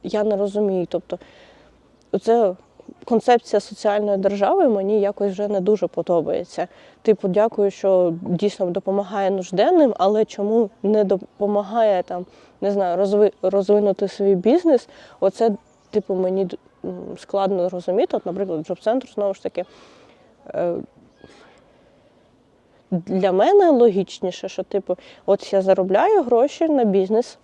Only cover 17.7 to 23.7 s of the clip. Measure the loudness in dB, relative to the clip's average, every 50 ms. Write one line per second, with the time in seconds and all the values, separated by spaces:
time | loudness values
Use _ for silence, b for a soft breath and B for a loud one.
17.7 | -4 -6 -6 -2 0 0 0 0 -2 -6 -6 -8 -6 -6 -6 -6 -6 -8 -6 -8
18.7 | -10 -6 -4 -2 -2 -2 -4 -8 -8 -6 -4 -4 -6 -6 _ -10 _ -8 -10 b
19.7 | b b b b b b b b b b b b b _ _ -10 -6 -4 -4 -4
20.7 | -4 -6 -10 _ _ _ _ _ _ _ b b b b b b b b b b
21.7 | b b b b b b b b b b _ _ _ _ _ _ _ _ _ _
22.7 | _ _ _ _ -6 -6 -4 -4 -4 -2 0 0 2 2 2 4 6 6 6 6